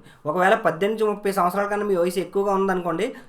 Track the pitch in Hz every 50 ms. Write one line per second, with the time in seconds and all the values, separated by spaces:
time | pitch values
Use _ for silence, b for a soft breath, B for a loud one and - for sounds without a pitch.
0 | B B B B B 147 156 180 180 196 220 220 214 - 170 160 196 208 220 214
1 | 220 208 202 202 - 196 190 196 175 180 185 202 202 202 208 208 208 208 196 170
2 | 170 185 180 196 170 165 - 196 196 202 196 190 196 190 185 180 175 175 165 175
3 | 214 262 B B B